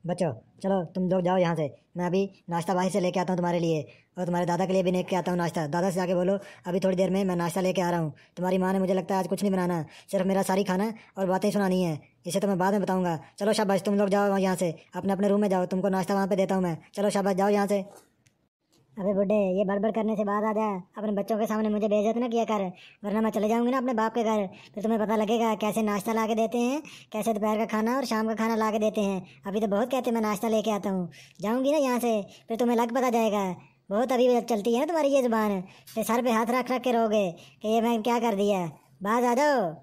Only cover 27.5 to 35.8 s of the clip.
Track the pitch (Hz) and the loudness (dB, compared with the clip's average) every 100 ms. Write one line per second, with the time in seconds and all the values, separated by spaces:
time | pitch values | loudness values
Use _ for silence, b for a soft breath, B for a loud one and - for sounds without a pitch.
27.5 | 214 220 214 220 262 254 220 220 214 226 | 0 0 0 0 0 -2 -2 -2 -2 -2
28.5 | 226 220 220 214 208 196 190 185 B 202 | 0 0 0 0 0 -2 -2 -8 B -6
29.5 | 196 208 196 247 262 247 233 214 208 233 | -2 0 0 0 -2 0 0 0 -2 0
30.5 | 220 208 208 202 190 175 B B B 196 | 0 0 -2 -2 -4 -4 B B B -2
31.5 | 240 262 302 269 247 240 220 190 B - | 0 2 2 2 0 0 -2 -4 B -10
32.5 | 226 240 233 240 240 254 233 220 202 196 | -2 2 2 0 0 0 2 2 0 -2
33.5 | 175 B B _ 202 247 254 254 240 240 | -6 B B _ -2 0 4 4 4 2
34.5 | 220 208 233 302 330 277 277 247 226 214 | -2 0 0 0 2 2 2 2 0 0
35.5 | 196 180 B | -2 -6 B